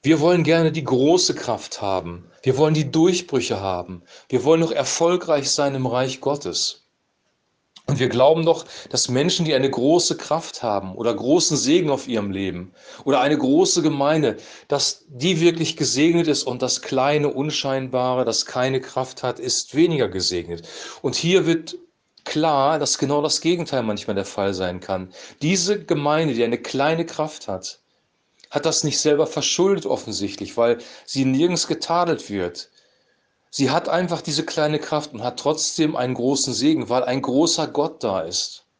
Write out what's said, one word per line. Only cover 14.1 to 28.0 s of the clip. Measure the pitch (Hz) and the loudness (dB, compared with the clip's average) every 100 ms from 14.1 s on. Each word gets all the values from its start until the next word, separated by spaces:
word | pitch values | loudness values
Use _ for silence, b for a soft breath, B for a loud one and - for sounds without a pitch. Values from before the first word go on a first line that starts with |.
| 160 131 104 B B B | 2 2 -2 B B B
dass | 143 - - _ | -2 -2 -6 _
die | 127 165 165 | -4 0 4
wirklich | 170 165 156 - | 2 2 -4 -2
gesegnet | 147 123 160 170 151 | -2 2 4 4 2
ist | 139 | 0
und | - 123 | -2 -4
das | 127 - | -4 -4
kleine, | - 131 135 151 147 | -2 0 2 2 0
unscheinbare, | - 151 - 139 135 131 127 127 127 117 | -2 -4 -4 -2 -4 -2 -2 0 0 0
das | 113 | -2
keine | - 127 127 131 | -4 -2 0 -2
Kraft | 131 - 127 - | -4 -6 -6 -4
hat, | 127 - | -6 -4
ist | 127 - - | -4 -4 -2
weniger | 135 175 156 104 | 2 4 4 0
gesegnet. | 95 90 87 82 85 B B B B | -2 -2 -4 -6 -10 B B B B
Und | 143 | -6
hier | - 165 185 165 | -2 2 4 4
wird | 165 165 - - _ _ _ - | 0 -2 -16 -18 _ _ _ -6
klar, | 156 160 143 139 156 | 0 2 4 4 2
dass | 143 - | 0 -2
genau | 135 147 | 0 0
das | 147 - | 0 0
Gegenteil | 160 175 156 135 | 0 0 0 -2
manchmal | 110 101 - 98 | -2 -4 -4 -4
der | 95 | -4
Fall | - 98 | -2 -2
sein | 92 92 90 | -2 -4 -6
kann. | - 95 92 B B B | -6 -6 -6 B B B
Diese | 151 185 175 208 | 0 0 0 -2
Gemeinde, | 160 160 147 151 160 | 0 0 2 2 0
die | 117 | 0
eine | 117 117 | 0 -2
kleine | - 131 143 165 165 | -4 -2 0 0 -4
Kraft | - 151 - - | -4 -6 -6 -8
hat, | 95 - - _ _ | -8 -8 -16 _ _